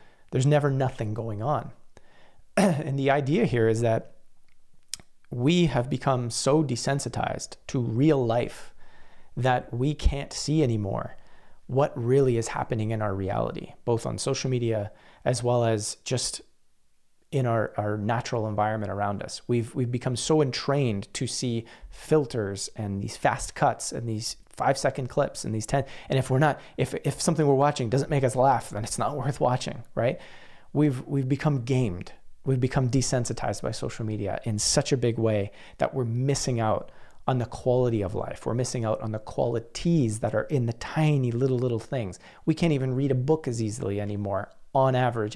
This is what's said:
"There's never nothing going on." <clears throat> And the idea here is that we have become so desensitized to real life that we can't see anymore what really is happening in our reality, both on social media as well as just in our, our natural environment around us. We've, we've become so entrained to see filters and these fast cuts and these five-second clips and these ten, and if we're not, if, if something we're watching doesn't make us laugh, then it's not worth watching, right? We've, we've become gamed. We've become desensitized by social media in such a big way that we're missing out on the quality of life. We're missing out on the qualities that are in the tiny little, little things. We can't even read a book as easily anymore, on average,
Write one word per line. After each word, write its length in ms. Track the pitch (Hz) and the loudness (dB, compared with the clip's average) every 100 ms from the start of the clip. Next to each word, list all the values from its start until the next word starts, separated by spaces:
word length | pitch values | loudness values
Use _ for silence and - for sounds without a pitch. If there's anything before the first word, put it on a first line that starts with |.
| - - - | -20 -20 -4
"There's 140 | 131 135 | 2 4
never 240 | 147 143 | 4 4
nothing 440 | 135 127 - 107 | 2 0 -2 -6
going 280 | 104 113 101 | -4 -6 -4
on." 280 | 123 139 - - - - - - | -2 -2 -4 -12 -20 -20 -20 -20
<clears throat> 400 | - - - - | -20 -20 -4 2
And 420 | 196 143 143 139 | 4 4 -2 0
the 120 | 135 | 4
idea 360 | 143 135 185 226 | 4 4 2 4
here 220 | 120 113 | 4 4
is 120 | 113 | 4
that 360 | 117 113 - - - - - - - - - - - - - | 2 2 -2 -16 -18 -20 -20 -20 -20 -20 -14 -14 -14 -20 -10
we 360 | 127 131 175 165 | -2 2 4 4
have 220 | 123 127 | 2 -2
become 420 | 135 - 127 120 | -2 0 0 -2
so 320 | - 135 151 | -2 2 4
desensitized 920 | 143 120 - 139 117 - - - - - - | 2 -2 -2 -2 -2 -4 -4 -4 -10 -16 -6
to 120 | 135 | -2
real 440 | 117 113 151 139 | 0 4 4 4
life 500 | 120 117 110 - - - - - - - - - | 4 0 -2 -6 -14 -14 -14 -14 -16 -16 -12 -2
that 380 | 127 127 - | 2 2 0
we 200 | 120 139 | -2 -2
can't 380 | 147 - 139 147 | 2 2 2 -6
see 300 | - - 156 | -6 0 2
anymore 540 | 139 110 101 58 - - - - - - - | 4 2 0 -4 -6 -10 -16 -18 -18 -16 -2
what 260 | 127 147 - | 2 2 2
really 400 | 117 135 131 117 | 2 4 4 2
is 120 | 113 | 0
happening 440 | - 120 117 107 | -4 -2 -2 -2
in 100 | 110 | -2
our 120 | 107 | -2
reality, 580 | 98 95 110 - - - - | -2 -2 -2 -2 -4 -10 -8
both 220 | - 113 123 | -2 -2 -2
on 100 | 113 | -4
social 320 | - 135 135 | -2 -2 0
media 440 | 123 117 110 101 - - - | 0 0 -2 -4 -10 -20 -6
as 180 | - 120 | -2 0
well 220 | 120 120 | 2 4
as 320 | 113 110 107 - | 4 2 -2 -8
just 380 | - 123 - - - _ _ _ _ _ _ _ - | -4 -2 -2 -8 -14 _ _ _ _ _ _ _ -4
in 140 | 139 123 | 0 2
our, 260 | 117 107 - | 2 0 0
our 200 | 104 107 | -2 0
natural 500 | 104 117 - 120 107 | 0 0 0 -2 -2
environment 460 | 104 107 110 101 | 0 0 0 -2
around 320 | 98 101 98 | -2 -2 -2
us. 180 | - - - | -6 -8 -2
We've, 260 | 120 117 | -2 0
we've 160 | - 120 | -2 -2
become 240 | 123 131 | -2 -2
so 260 | 123 - 156 | -2 2 4
entrained 720 | 139 - - 143 127 98 - | 4 0 0 2 2 0 -4
to 120 | - 120 | -6 -4
see 380 | - 127 117 113 - - | -4 -2 -2 -6 -14 -18
filters 800 | - - 156 143 120 98 98 - - | -10 2 2 2 -2 -2 -4 -8 -6
and 260 | 104 98 | -4 -4
these 140 | 110 - | -6 -2
fast 400 | 139 110 - - | 0 0 -4 0
cuts 340 | 139 117 - | 0 0 -6
and 180 | - 117 | -6 -6
these 280 | 107 117 - - | -4 -6 -10 -12
five-second 580 | - 131 262 170 160 131 | -2 0 2 0 -2 -4
clips 360 | - 139 - | 0 -2 -2
and 80 | 120 | -4
these 140 | 110 - | -4 -2
ten, 180 | 139 131 - - | -2 -2 -8 -2
and 80 | 135 | 0
if 140 | 127 | 2
we're 80 | 147 | 4
not, 220 | 151 - - - | 2 2 -6 -4
if, 180 | 135 - | -4 -2
if 180 | 147 - | -4 -2
something 240 | - 165 | 0 2
we're 100 | 147 | 4
watching 340 | 135 143 147 117 | 6 4 2 0
doesn't 200 | 127 135 | 0 0
make 120 | 143 | 2
us 140 | 127 123 | 2 4
laugh, 340 | 131 120 - | 4 4 0
then 140 | 104 | -6
it's 140 | 110 - | -6 -2
not 180 | 110 147 | -2 -2
worth 240 | 139 - | -4 0
watching, 420 | 147 127 - - - - | 2 2 -2 -8 -8 0
right? 240 | 117 - - - - - - | 0 0 -8 -18 -18 -20 -4
We've, 280 | 139 151 127 - | 2 2 2 -2
we've 200 | 143 127 | -2 0
become 360 | 139 156 139 | 0 2 0
gamed. 480 | 117 127 117 90 - - - - | 2 2 2 -2 -10 -14 -16 -8
We've 160 | - 131 | 0 2
become 280 | 127 143 127 | 2 2 4
desensitized 760 | 135 - 131 117 117 123 101 | 2 2 0 0 -2 -4 -2
by 100 | - | -4
social 320 | 113 - - | -4 -6 -4
media 340 | 110 107 98 - | -4 -4 -4 -4
in 160 | 117 104 | -2 -2
such 320 | - - 143 | 2 2 2
a 40 | 131 | 2
big 220 | 120 113 | 2 2
way 320 | 113 107 98 - - - | 2 2 0 -6 -12 -2
that 140 | 139 | -2
we're 120 | 135 | 0
missing 560 | 120 120 135 139 - 120 | -2 0 0 0 0 0
out 320 | 110 101 - - - - - | 2 0 -2 -16 -18 -10 -2
on 120 | 131 | 0
the 80 | 117 | -2
quality 560 | - 131 123 123 113 | -4 2 2 4 2
of 120 | 95 | 0
life. 300 | 104 - - | -4 -6 -6
We're 80 | - | -4
missing 320 | 117 123 123 | -2 -2 -2
out 160 | 110 - | -2 -2
on 120 | 113 | -2
the 60 | 110 | -6
qualities 1000 | - - 123 120 - - 170 165 117 107 | -6 -2 0 -2 -6 -4 2 4 4 0
that 140 | 110 | 0
are 80 | 107 | 0
in 240 | - 143 117 | 0 0 0
the 80 | |
tiny 580 | - - - 156 143 123 | -4 -4 2 4 4 2
little, 260 | 117 131 127 | 0 2 2
little 200 | 127 113 | 0 -2
things. 400 | - 135 98 95 - - | -4 -6 -6 -10 -18 -8
We 100 | - | -2
can't 200 | 160 170 | 2 2
even 200 | 143 131 | 2 2
read 160 | 127 139 | 0 2
a 40 | |
book 340 | 127 131 156 139 | 2 2 0 0
as 140 | 117 | -2
easily 360 | 110 104 98 101 | -2 -2 -2 -2
anymore, 540 | 104 101 101 98 - - - | -2 -4 -2 -2 -4 -12 -2
on 200 | 139 131 | 2 4
average, 400 | 127 127 117 107 | 4 2 0 -2